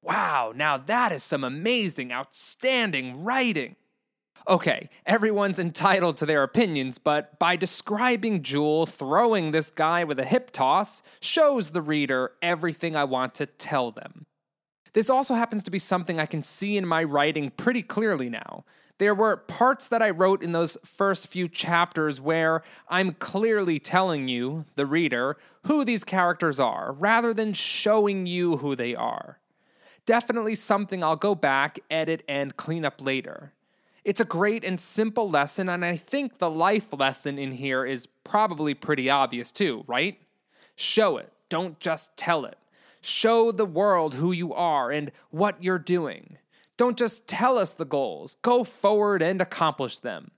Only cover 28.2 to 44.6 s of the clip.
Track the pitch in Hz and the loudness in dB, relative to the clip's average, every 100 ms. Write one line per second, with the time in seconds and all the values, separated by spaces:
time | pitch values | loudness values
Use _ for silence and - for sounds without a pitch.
28.2 | 180 175 175 151 143 135 120 117 117 - | -2 0 0 0 -2 -4 -4 -4 -4 -6
29.2 | - - _ _ _ _ _ _ - 226 | -10 -18 _ _ _ _ _ _ 2 2
30.2 | 233 233 220 220 - 202 202 185 160 156 | 2 -4 -2 -4 0 0 0 -2 0 0
31.2 | 202 185 143 135 147 - _ 156 156 160 | 0 2 2 2 0 -4 _ -2 -2 -4
32.2 | - 143 139 - - 165 151 - 135 135 | -4 -4 -4 -8 -6 -4 -4 -4 -4 -4
33.2 | - - 147 _ _ _ _ _ - 196 | -4 -14 -18 _ _ _ _ _ -4 -2
34.2 | 226 170 208 226 208 185 - - 220 220 | 0 0 0 0 -2 -4 -2 0 0 0
35.2 | 208 147 143 - 185 175 175 170 - 277 | 0 2 0 -2 -2 -2 -2 -4 -4 -4
36.2 | 269 _ 175 160 175 214 - 143 135 131 | -4 _ -4 2 2 2 -2 0 0 0
37.2 | 147 139 135 127 135 131 131 131 - _ | -6 -6 -8 -6 -2 -2 -2 -6 -10 _
38.2 | - 208 214 160 151 135 - 147 127 139 | -2 2 2 0 -4 -4 -2 -2 2 2
39.2 | 131 120 120 - 190 113 - 120 143 92 | 2 -2 -8 -2 -2 -2 -4 -2 -2 -6
40.2 | _ _ _ _ _ - - - 208 143 | _ _ _ _ _ -6 0 4 4 2
41.2 | - _ _ 165 185 156 175 160 - - | -6 _ _ -4 -4 -6 -6 -4 -6 -8
42.2 | - 165 123 - _ _ _ _ - - | -2 -2 -2 -14 _ _ _ _ -6 0
43.2 | 220 233 226 208 208 165 208 185 156 131 | 4 4 4 2 -2 2 2 4 2 -2
44.2 | 165 175 170 - | -2 0 -4 -2